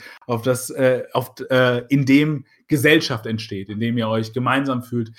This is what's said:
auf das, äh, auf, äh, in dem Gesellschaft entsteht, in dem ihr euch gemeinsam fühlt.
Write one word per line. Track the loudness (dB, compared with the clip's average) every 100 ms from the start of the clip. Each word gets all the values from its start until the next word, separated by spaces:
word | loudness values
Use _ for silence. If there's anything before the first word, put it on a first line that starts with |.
| -14 -14 -6
auf | -2
das, | 0 -2 -4
äh, | 0 2 2 -2
auf, | -4 -4 -8 0
äh, | 2 4 0 0
in | 2
dem | 4 4 4 -2 -8 _ -4
Gesellschaft | 2 4 4 2 -4
entsteht, | -4 -6 -6 -10 -8
in | -4
dem | -2 -2
ihr | 0
euch | -2 -4
gemeinsam | -4 -2 0 -2 -4
fühlt. | -4 -6 -6